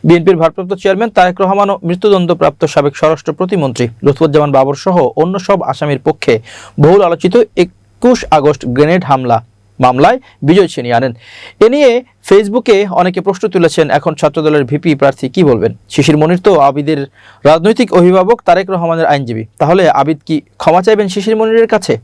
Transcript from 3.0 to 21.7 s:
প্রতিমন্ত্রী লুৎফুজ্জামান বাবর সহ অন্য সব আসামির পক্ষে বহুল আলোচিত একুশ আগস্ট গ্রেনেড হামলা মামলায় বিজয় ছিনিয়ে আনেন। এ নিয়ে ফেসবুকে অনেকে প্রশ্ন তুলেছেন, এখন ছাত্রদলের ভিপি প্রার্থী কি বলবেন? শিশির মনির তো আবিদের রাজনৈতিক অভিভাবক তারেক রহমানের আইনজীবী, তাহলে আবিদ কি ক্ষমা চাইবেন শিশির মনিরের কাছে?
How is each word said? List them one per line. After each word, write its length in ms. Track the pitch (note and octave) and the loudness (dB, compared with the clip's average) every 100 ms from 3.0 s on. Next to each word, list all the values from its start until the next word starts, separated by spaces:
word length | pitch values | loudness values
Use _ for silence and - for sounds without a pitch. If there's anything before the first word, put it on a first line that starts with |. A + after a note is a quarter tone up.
| D#3 D#3+ - | -2 -2 -6
প্রতিমন্ত্রী 560 | D3+ F#3 G3 C#3 A#2+ A#2+ - | -6 -4 -2 -4 -4 -6 -2
লুৎফুজ্জামান 500 | C3+ C3+ D#3+ D3 D3 | -2 0 0 0 2
বাবর 220 | C3+ C3+ | 0 0
সহ 340 | C#3 F#3+ F3+ C3 - | -2 -2 0 0 -2
অন্য 220 | E3 F#3+ | -2 -4
সব 240 | F#3 F#3+ | -2 -2
আসামির 360 | - C3 D3 C3+ | -2 -4 -4 -2
পক্ষে 420 | D3+ - - A2+ - - - - | -4 -2 -2 -2 -4 -20 -14 0
বহুল 220 | D3 G3+ | 4 4
আলোচিত 340 | F3+ E3+ F#3 A#3+ A#3 - | 2 0 0 0 0 -2
একুশ 680 | F3+ _ _ _ B3 B3 - | -4 _ _ _ 0 0 0
আগস্ট 360 | D#3 C#3+ C#3+ B2+ | 0 2 -2 -4
গ্রেনেড 380 | B2 D3 F3+ | 0 0 0
হামলা 400 | F3+ C3 B2+ A2+ - _ _ - | 0 -2 0 -2 -4 _ _ -2
মামলায় 400 | B2+ B2+ E3+ B3+ _ _ | 0 2 2 0 _ _
বিজয় 260 | C#3+ F3+ F3 | 2 2 2
ছিনিয়ে 260 | - A#2+ | -4 -2
আনেন। 200 | A#2 C3 A#2 - - - _ | -2 -2 -8 -20 -20 -20 _
এ 80 | A3 | 2
নিয়ে 360 | C#4+ C#4 A#3+ B3+ _ | 4 2 0 -6 _
ফেসবুকে 600 | - G3 G#3 A#3 A#3 G3+ G3+ | 2 2 2 -4 0 0 0
অনেকে 300 | F#3 F3+ F#3 | -2 -2 -2
প্রশ্ন 280 | F#3 F3+ G#3+ | -6 -4 -4
তুলেছেন, 420 | F#3 E3 - D3+ | 0 0 0 0
এখন 240 | D3 E3 | -2 -4
ছাত্রদলের 500 | D3+ D#3 D#3+ D#3 D3+ | -2 -4 -2 0 0
ভিপি 300 | B2+ D3 E3+ | 0 -2 -2
প্রার্থী 340 | C#3 C#3 - C3 | 0 0 -2 -6
কি 160 | - | 0
বলবেন? 320 | D#3 A#2 A2 - _ | 0 2 -2 -6 _
শিশির 280 | - C#3+ D3+ | -2 0 2
মনির 220 | D#3 F3+ | 0 0
তো 220 | G3+ E3+ | 2 2
আবিদের 460 | C#3 C#3 C#3+ D3 C3+ _ - _ | 2 0 -4 -6 -8 _ -20 _
রাজনৈতিক 480 | C#3 E3 F#3 A3+ A#3 | 2 2 2 0 0
অভিভাবক 500 | F3+ F3+ F#3 F#3 A#3+ | 2 4 2 2 0
তারেক 260 | - F3 F#3+ | 2 0 0
রহমানের 360 | F#3 E3+ E3 D#3+ | -4 -4 -2 0
আইনজীবী, 380 | C#3+ B2 A2 A2 _ | -2 -4 -8 -10 _
তাহলে 320 | D3 F#3 E3+ | 0 2 2
আবিদ 280 | - C#3+ D#3 - | 0 -2 -4 -4
কি 140 | D3+ _ _ | -6 _ _
ক্ষমা 260 | E3 F3 | 0 2
চাইবেন 260 | G3 G#3+ G3+ | 2 0 0
শিশির 280 | G3+ G3+ A3 | -4 -4 -2
মনিরের 300 | A3 A3+ | 0 0
কাছে? 320 | A3+ | 2